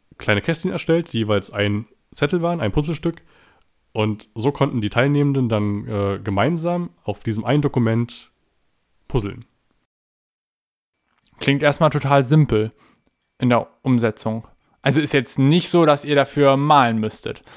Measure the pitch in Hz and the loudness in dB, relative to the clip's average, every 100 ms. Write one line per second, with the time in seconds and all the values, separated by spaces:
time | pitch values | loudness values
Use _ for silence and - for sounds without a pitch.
0 | _ - - 104 - 165 185 180 - 165 | _ -8 -2 0 0 -4 -4 -6 0 -2
1 | 160 117 107 104 - 104 104 104 - _ | 0 -4 0 -2 -2 -4 -2 -2 -6 _
2 | _ - 151 180 170 170 107 156 151 156 | _ -4 -2 0 -2 -2 -2 -2 -2 -4
3 | 165 - _ _ _ _ _ _ _ 110 | -6 -6 _ _ _ _ _ _ _ -2
4 | 107 107 - 110 127 143 139 123 104 117 | -2 -4 -10 -4 -4 0 -2 0 -2 0
5 | 143 143 143 135 120 107 104 104 120 104 | 0 2 0 0 0 0 -2 -4 -6 -4
6 | 98 98 104 98 127 170 170 175 170 _ | -4 -4 -4 0 0 0 -4 -4 -6 _
7 | - - 117 104 113 147 143 127 113 117 | -10 -6 -6 -4 0 0 0 0 0 0
8 | 117 - - _ _ _ _ _ _ _ | -2 -8 -20 _ _ _ _ _ _ _
9 | - 127 101 110 - _ _ _ _ _ | -4 -4 -4 -10 -20 _ _ _ _ _
10 | _ _ _ _ _ _ _ _ _ _ | _ _ _ _ _ _ _ _ _ _
11 | _ _ _ - - 139 147 - 156 147 | _ _ _ -4 0 2 2 2 0 2
12 | 139 143 123 156 135 110 110 _ _ _ | 2 2 6 4 4 2 -2 _ _ _
13 | _ _ _ - 123 117 - _ 135 123 | _ _ _ -4 2 2 0 _ 0 2
14 | 113 - - 92 - _ _ _ 143 143 | 0 -2 -6 -6 -10 _ _ _ -2 0
15 | 147 139 117 - 135 170 - 175 156 143 | 0 -2 -2 0 2 2 2 2 4 2
16 | 143 143 135 143 139 135 147 147 120 110 | 0 0 0 2 4 4 4 4 4 0
17 | 107 - 110 110 - | -4 -6 -12 -12 -18